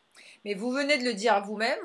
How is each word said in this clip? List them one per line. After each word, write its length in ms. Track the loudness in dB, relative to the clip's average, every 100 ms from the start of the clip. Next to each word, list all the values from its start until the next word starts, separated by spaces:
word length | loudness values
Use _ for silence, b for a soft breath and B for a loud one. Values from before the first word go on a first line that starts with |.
| _ b b b
Mais 100 | -8
vous 160 | -6 -2
venez 280 | 0 2 2
de 60 |
le 100 | 0
dire 280 | 0 2 2
vous-même, 340 | 2 -2 -2 -2